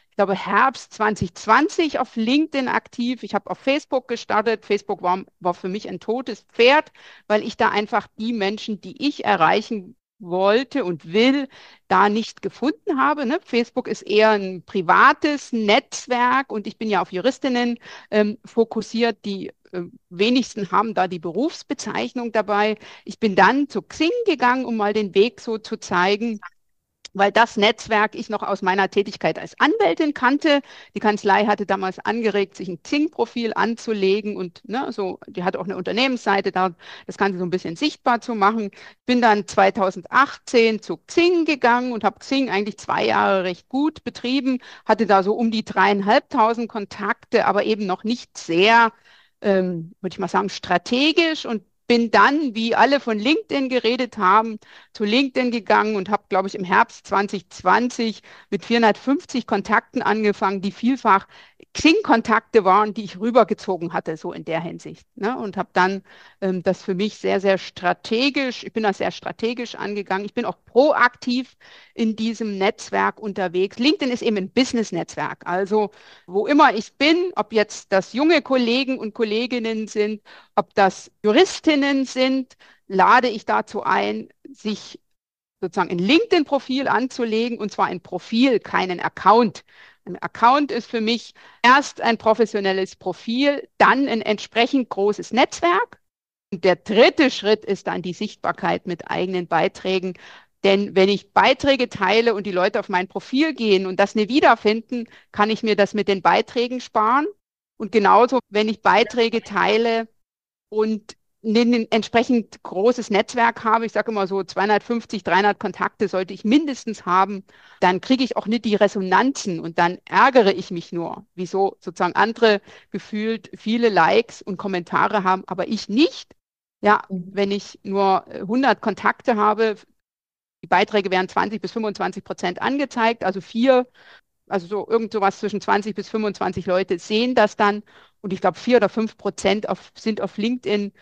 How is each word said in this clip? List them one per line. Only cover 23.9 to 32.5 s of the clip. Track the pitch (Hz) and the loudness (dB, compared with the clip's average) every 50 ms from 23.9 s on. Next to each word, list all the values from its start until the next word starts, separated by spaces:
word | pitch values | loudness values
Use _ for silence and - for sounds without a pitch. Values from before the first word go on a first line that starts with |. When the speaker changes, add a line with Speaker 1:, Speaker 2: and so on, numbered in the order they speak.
| - - 311 339 480 494 466 | -6 -2 -2 -2 0 -2 0
Speaker 1:
gegangen, | 427 320 247 254 240 247 262 254 | 0 0 2 2 0 0 0 -2
um | 233 233 | -4 -4
mal | 220 208 208 208 | -2 -2 0 0
den | 214 214 190 165 | -2 -2 0 2
Weg | 196 208 240 - - | 2 2 2 0 -8
so | - 247 220 214 | -10 -8 -8 -8
zu | - - 226 208 | -8 -10 -12 -10
zeigen, | - - 202 175 180 196 202 208 226 240 220 208 - - _ _ _ _ _ _ _ _ _ _ - - - | -8 -2 0 2 2 2 2 0 -2 -6 -6 -8 -12 -18 _ _ _ _ _ _ _ _ _ _ -20 -10 -2
weil | 196 196 202 | 0 0 2
das | 202 220 233 226 - 220 | 4 4 4 4 2 2
Netzwerk | 202 220 - - - - 226 208 214 214 - | 2 2 2 0 -4 -2 0 0 0 0 -2
ich | - 226 - | -8 -10 -8
noch | 208 202 - | -8 -8 -4
aus | - 202 190 | -6 -6 -4
meiner | 202 185 185 202 190 190 | -2 -2 0 0 0 0
Tätigkeit | - 208 202 196 - - - 165 160 - | 0 -2 -2 -2 -4 -4 -4 -4 -4 -4
als | - 165 - - | -10 -12 -2 0
Anwältin | 254 285 370 453 403 339 339 - 320 294 294 | 0 2 2 2 2 0 2 0 -2 -2 -2
kannte. | - 262 247 277 294 - 320 285 285 - - - - - _ - | 0 0 0 0 2 2 2 2 2 0 -6 -20 -20 -20 _ -10
Die | 202 | -2
Kanzlei | - 214 208 208 - 202 190 202 208 | 0 0 0 0 2 2 2 2 4
hatte | 214 208 196 202 | 2 0 -2 -2
damals | 175 196 190 190 185 185 - | -4 -4 -2 -4 -6 -8 -6
angeregt, | - - 208 233 226 220 185 202 196 190 | -6 -6 -4 -2 -2 -2 0 0 -2 -2